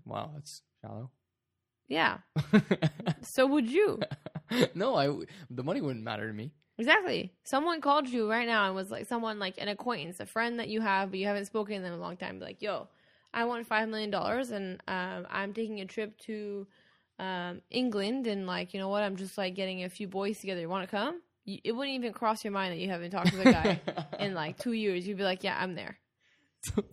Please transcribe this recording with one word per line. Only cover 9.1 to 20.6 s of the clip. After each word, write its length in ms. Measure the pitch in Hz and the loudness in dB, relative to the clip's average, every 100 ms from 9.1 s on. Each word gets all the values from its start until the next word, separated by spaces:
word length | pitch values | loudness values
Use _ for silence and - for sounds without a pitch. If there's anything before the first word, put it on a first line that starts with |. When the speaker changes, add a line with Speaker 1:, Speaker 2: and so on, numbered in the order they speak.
| 233 226 208 | -2 -2 -2
Speaker 2:
like, 220 | 190 - | -4 -4
an 80 | 202 | -4
acquaintance, 520 | 202 247 208 165 180 | -2 -2 -2 -4 -8
a 60 | 196 | -6
friend 320 | 220 233 240 | -2 0 -2
that 100 | 226 | -2
you 120 | 214 | 0
have, 300 | 220 196 196 | 2 2 2
but 80 | 190 | 0
you 80 | 202 | 0
haven't 180 | 202 202 | 0 -2
spoken 300 | 220 202 202 | -4 -2 -4
to 60 | |
them 100 | 180 | -6
in 60 | 170 | -6
a 20 | |
long 160 | 175 180 | -8 -6
time. 220 | 185 185 | -8 -8
Be 60 | - | -10
like, 160 | - | -6
"Yo, 240 | 208 156 - _ _ _ _ | -4 -4 -6 _ _ _ _
I 120 | - | -2
want 240 | 233 233 226 | 0 -2 0
five 200 | 214 220 | 2 2
million 200 | 214 214 | 0 0
dollars 400 | 196 - 240 247 | 0 2 0 0
and, 320 | 208 190 185 - | -4 -4 -6 -4
um, 400 | 185 185 185 175 | -2 -2 -6 -4
I'm 240 | 196 196 | -4 -2
taking 280 | 214 220 214 | -2 -4 -4
a 40 | 190 | -6
trip 320 | - 214 214 | -4 -6 -8
to, 440 | - 214 208 202 196 _ _ _ _ - | -8 -6 -6 -6 -8 _ _ _ _ -8
um, 420 | 190 185 175 180 - | -6 -4 -4 -8 -4
England 560 | 247 254 208 196 269 233 | 0 2 2 0 0 0
and, 220 | 202 185 | -2 -2
like, 260 | 180 180 | -2 -4
you 60 | 196 | -4
know 100 | 190 | 0
what? 140 | 202 | 2
I'm 140 | 202 190 | 2 -2
just, 200 | 190 - | -6 -2
like, 160 | 185 | -2
getting 300 | 180 190 185 | -2 -4 -2
a 60 | 180 | -6
few 180 | 185 202 | -6 -4
boys 320 | 190 202 208 | -2 -2 -2
together. 220 | 196 175 | -4 -4